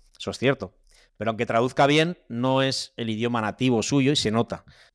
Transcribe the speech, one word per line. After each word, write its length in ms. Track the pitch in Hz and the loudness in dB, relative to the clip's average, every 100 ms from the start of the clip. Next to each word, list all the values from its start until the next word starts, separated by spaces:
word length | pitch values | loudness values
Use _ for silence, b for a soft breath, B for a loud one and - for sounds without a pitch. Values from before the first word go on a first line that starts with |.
| _ - | _ -14
Eso 120 | - | -12
es 80 | - | -2
cierto. 360 | 127 135 92 _ _ b b - | -2 -2 -8 _ _ b b -6
Pero 140 | 107 | -4
aunque 160 | 107 117 | -4 0
traduzca 420 | 113 123 - 143 | 0 0 2 4
bien, 280 | 151 165 175 - | 4 2 -4 -10
no 340 | 117 131 135 | -4 0 2
es 300 | 135 - - - | 0 -2 -8 -8
el 140 | 113 | -6
idioma 300 | 107 120 120 | -2 -2 -2
nativo 420 | 107 - 127 113 | -2 0 2 2
suyo 300 | - 143 131 | 2 2 2
y 40 | 151 | 2
se 140 | 107 | 0
nota. 340 | 113 117 - - b b | 0 -2 -6 -14 b b